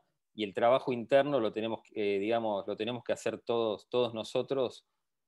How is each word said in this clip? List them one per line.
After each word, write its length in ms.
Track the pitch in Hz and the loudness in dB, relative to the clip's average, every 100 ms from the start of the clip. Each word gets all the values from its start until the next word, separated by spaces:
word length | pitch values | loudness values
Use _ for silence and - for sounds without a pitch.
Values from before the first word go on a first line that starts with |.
| _ _ _ | _ _ _
y 80 | - | -6
el 120 | 104 | -4
trabajo 380 | 104 117 131 - | 2 4 4 2
interno 460 | 120 110 139 139 139 | -4 2 4 4 2
lo 140 | 107 | 0
tenemos, 300 | 110 113 110 - | -2 -4 -4 -8
eh, 240 | 110 101 101 | -4 -2 0
digamos, 480 | 104 117 113 101 95 | 0 0 0 -2 -4
lo 100 | 101 | -4
tenemos 280 | 107 123 | -4 -4
que 80 | - | -4
hacer 260 | 104 113 107 | -4 -4 -6
todos, 500 | - 117 113 98 - | -2 0 0 -2 -2
todos 260 | 123 120 | 0 0
nosotros, 720 | 113 104 131 127 135 120 - _ _ _ _ | -2 -4 -2 -2 -2 -2 -4 _ _ _ _